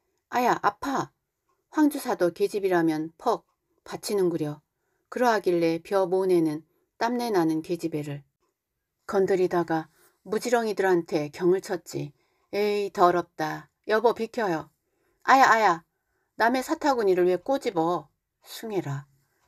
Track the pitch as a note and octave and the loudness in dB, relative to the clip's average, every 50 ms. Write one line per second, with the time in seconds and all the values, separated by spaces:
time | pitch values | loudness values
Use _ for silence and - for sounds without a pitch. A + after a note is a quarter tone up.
0 | _ _ _ _ _ _ - A#3+ B3 A3 F3 - - - - - - C#4+ C4+ G#3 | _ _ _ _ _ _ -4 0 2 2 0 2 0 -2 -2 -2 -6 -6 -4 -4
1 | C#3 - _ _ _ _ _ _ _ _ _ _ _ _ - D#4 D4+ D4 D4 C4+ | -6 -8 _ _ _ _ _ _ _ _ _ _ _ _ 0 2 2 2 2 -2
2 | - B3 G3+ - F3+ E3+ E3+ - - G3 - G#3 F#3+ F#3+ F3+ E3+ E3 D#3+ D#3 D#3 | -4 -6 -2 0 0 -2 0 -2 -4 -2 -2 -2 -2 0 2 2 2 2 0 -2
3 | D#3 E3 - - - A#3+ G#3 F3 - _ _ _ _ _ _ _ _ - G3+ F3+ | -4 -8 -10 -6 -2 -2 -2 -2 -6 _ _ _ _ _ _ _ _ -16 -14 -12
4 | - - G#3+ G3+ F#3 F3 E3+ D#3 D#3 D3 D3 D3 _ _ _ _ _ _ _ _ | -6 -4 0 0 2 0 0 -2 -4 -6 -6 -10 _ _ _ _ _ _ _ _
5 | _ _ - A#3 B3 A#3+ A3 G3+ - F#3 F3 E3+ E3+ E3 E3 E3+ - - G3+ G3 | _ _ -4 0 2 2 2 2 0 0 0 2 2 0 0 -2 -4 -2 0 0
6 | F#3+ E3+ F#3 F#3 G3 F#3 F3+ E3+ D#3+ D#3 D3+ D#3 - _ _ _ _ _ _ _ | 0 2 0 0 2 2 2 2 2 2 -2 -4 -10 _ _ _ _ _ _ _
7 | A3+ A#3+ B3 A#3+ A#3+ A#3 G#3 F3+ E3 D#3+ D#3+ D#3+ D#3 - E3+ E3 - E3 E3 D3+ | -4 -4 -2 -4 -4 -2 0 2 2 2 0 -2 -4 -6 -6 -6 -4 -6 -6 -6
8 | D3 D3 C#3+ C#3+ - _ _ _ _ _ _ _ _ _ _ _ _ _ _ _ | -6 -8 -10 -12 -14 _ _ _ _ _ _ _ _ _ _ _ _ _ _ _
9 | _ - A3 G3 F#3+ F3+ G3 F3+ F#3 F3 F#3+ F3 E3+ E3 E3 D#3+ D#3 - _ _ | _ -4 0 0 2 2 2 0 0 0 0 -2 0 0 -2 -4 -4 -8 _ _
10 | _ _ _ _ _ F#3+ G#3 A3 - A#3 B3 A#3 A3+ G#3+ G3 - F#3+ F#3+ F#3 E3+ | _ _ _ _ _ -8 -6 -6 -2 0 0 0 0 -2 -2 0 2 2 2 2
11 | E3 - G3 D#3 D3 D3 - - F3+ F3 F#3 F#3 F3+ - G3 E3 - - - C#3+ | 0 -2 -4 -4 -4 -6 -6 0 2 2 2 2 0 -6 -8 -8 -8 -10 -10 -10
12 | C#3+ C#3+ - _ _ _ _ _ _ _ - G3+ G#3 G#3 G#3 G#3 G3+ F#3+ - G#3 | -10 -10 -12 _ _ _ _ _ _ _ -4 -2 -2 0 0 -2 -4 -4 2 4
13 | F3+ F3 F3 F3 E3+ - _ - D#3 D#3 D#3 D#3 - _ _ _ _ - G#3+ A3+ | 4 4 4 2 -2 -6 _ -8 -8 -6 -6 -10 -14 _ _ _ _ -2 -2 2
14 | A3 A#3 G#3+ - A3+ A3 - A#3+ A3 F#3+ E3 D3+ D3 - _ _ _ _ _ _ | 2 2 0 0 -4 -8 -4 -4 -2 -2 -2 -4 -4 -10 _ _ _ _ _ _
15 | _ _ _ _ _ - B3 C4+ B3+ - E4 E4+ D#4+ F#4 E4+ E4 - _ _ _ | _ _ _ _ _ 4 6 6 8 6 6 4 4 2 2 0 -4 _ _ _
16 | _ _ _ _ _ _ _ - G#3+ A#3 B3+ C4 B3+ - D#4+ - - D4 C4+ A#3+ | _ _ _ _ _ _ _ 0 0 0 0 0 -2 -4 -4 0 0 0 0 2
17 | G#3+ G3 F3+ F3+ F3 F3+ F3+ F3 - - C4+ C#4 - - F#3+ E3 D#3+ E3+ F3+ D#3 | 2 2 4 4 4 2 2 0 -2 -2 -4 -2 -2 -4 -2 0 0 0 -2 -2
18 | C#3+ - _ _ _ _ _ _ _ - - - - A3 G#3 F3+ C#3+ C#3 C#3 C#3 | -6 -10 _ _ _ _ _ _ _ -20 -18 -14 -12 -6 -6 -4 -4 -4 -8 -8
19 | - _ _ _ _ _ _ _ _ | -10 _ _ _ _ _ _ _ _